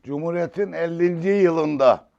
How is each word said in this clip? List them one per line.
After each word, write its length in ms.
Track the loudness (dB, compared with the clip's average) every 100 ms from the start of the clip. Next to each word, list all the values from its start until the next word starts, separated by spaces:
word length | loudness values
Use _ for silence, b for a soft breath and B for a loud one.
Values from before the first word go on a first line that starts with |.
Cumhuriyet'in 680 | -10 -8 -6 -6 -6 -6 -6
ellinci 580 | -4 -6 -2 -2 0 -2
yılında 760 | 2 2 2 -2 4 4 4 _